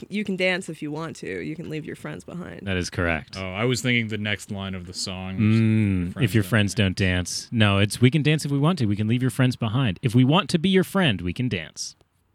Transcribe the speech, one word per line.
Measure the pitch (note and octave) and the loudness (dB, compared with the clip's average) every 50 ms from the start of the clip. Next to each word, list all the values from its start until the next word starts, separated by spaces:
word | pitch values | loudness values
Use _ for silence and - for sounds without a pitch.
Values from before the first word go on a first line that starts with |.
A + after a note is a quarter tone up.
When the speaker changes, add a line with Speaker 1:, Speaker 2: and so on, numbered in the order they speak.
| - - | -8 -6
Speaker 1:
you | F3 G#3 G#3+ | -6 -4 -4
can | G3+ F#3+ | -2 -2
dance | F3+ F#3 F#3 F#3 F3 F#3+ - | 0 0 0 0 -2 -4 -8
if | D#3+ - | -10 -10
you | - D3 D3+ | -8 -8 -8
want | D3+ E3 D#3+ - | -8 -8 -10 -10
to. | - - - F#2+ F2+ | -10 -10 -8 -8 -6
You | E2+ D3+ D#3 | -6 -8 -8
can | F3 D#3+ - | -10 -10 -8
leave | D#3 D#3 D3 | -8 -8 -8
your | - - | -10 -12
friends | - - D3+ D#3 F3+ - | -12 -10 -12 -12 -12 -12
behind. | - - F3 F3 - E2+ E2+ - | -12 -12 -12 -12 -12 -12 -10 -6
Speaker 2:
That | G2 F#2+ | -4 -2
is | F#2 F2 - | -2 -2 -4
correct. | - - F2+ E2+ E2 D#2 - - - | -2 -2 -2 0 0 -2 -4 -8 -12
Speaker 3:
Oh, | F#2+ F#2+ F#2 F#2 | -10 -10 -8 -6
I | G2 A2+ | -2 -2
was | B2+ C3 A2 - | 0 0 0 0
thinking | B2+ B2 A#2+ A2+ G#2+ | 0 0 0 0 -2
the | A2 | -4
next | G#2 G#2 G#2+ G#2 - - - G#2 | -4 -4 -4 -4 -6 -6 -8 -8
line | G2 G2 F#2+ F#2+ | -8 -6 -6 -8
of | F#2 F2 | -8 -10
the | F2+ F#2 | -12 -10
song. | - - G2+ F#2 F#2 F#2 F#2+ F#2+ F#2+ | -8 -8 -8 -8 -8 -8 -6 -2 2
Speaker 2:
Mm, | A2 G#2+ A2 A2+ A2+ A2 A2 A2 G#2+ G2+ F#2+ F2+ F2 F2 F#2+ | 4 4 4 4 4 4 4 4 4 2 2 2 0 -2 -2
Speaker 3:
Friends | - C3+ | 0 0
Speaker 2:
if | A2 F#2 | 2 4
your | A2+ G2+ | 2 2
Speaker 3:
don't | - | 4
Speaker 2:
friends | B2 A2 G#2 G2+ - | 2 2 2 2 2
Speaker 3:
dance. | - G2+ F#2+ F2 | 2 2 2 2
Speaker 2:
don't | - G#2 | 2 2
dance. | F#2 F2+ F2+ F2 - - - - - | 2 2 2 0 -2 -6 -8 -8 -2
No, | - A#2 G#2+ G#2 G2 G2 | 2 4 4 6 6 4
it's | G2+ G#2 - - | 4 2 2 4
"We | A#2+ C3 C3 | 4 4 4
can | D#3+ C3+ | 4 2
dance | D3 D#3 D3+ - | 2 2 0 0
if | D3+ C#3+ | -2 0
we | C#3 | 2
want | C#3 D#3 F#3+ F3 | 2 2 2 2
to. | B2+ | 0
We | G2+ G#2 | 0 0
can | G2 G#2+ G#2+ | 0 0 0
leave | A#2 B2 B2 | 0 0 0
your | C3 - | 0 0
friends | - C3 B2+ A#2 | 2 2 2 2
behind. | - A#2+ A2 G2 C3 C#3 A#2 F2 - - | 0 -2 -2 0 0 0 0 0 0 0
If | B2+ G2 | 2 6
we | B2 C3 | 6 6
want | B2+ D3 F#3 G3 C3 | 6 6 2 2 2
to | - F3 | 0 0
be | D3+ G3 | 2 4
your | F#3+ F#3 F3 | 4 4 2
friend, | - - G3 F#3 D3 G#2 E2+ | 2 2 2 2 2 2 0
we | E2+ F2+ F2+ | -2 -4 -2
can | - B2 B2+ | -2 -2 -2
dance." | G#2+ F2+ D#2 C#2 - - - - - _ _ _ _ _ _ _ _ | -2 -4 -6 -8 -12 -12 -12 -12 -14 _ _ _ _ _ _ _ _